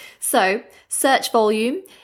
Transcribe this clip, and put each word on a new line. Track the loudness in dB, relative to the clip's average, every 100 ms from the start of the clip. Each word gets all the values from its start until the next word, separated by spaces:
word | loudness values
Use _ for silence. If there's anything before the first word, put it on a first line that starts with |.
| -20 -12
So, | -2 0 0 0 -6 -20 _
search | -4 0 0 0
volume | 0 2 2 -2 -4 -10 -20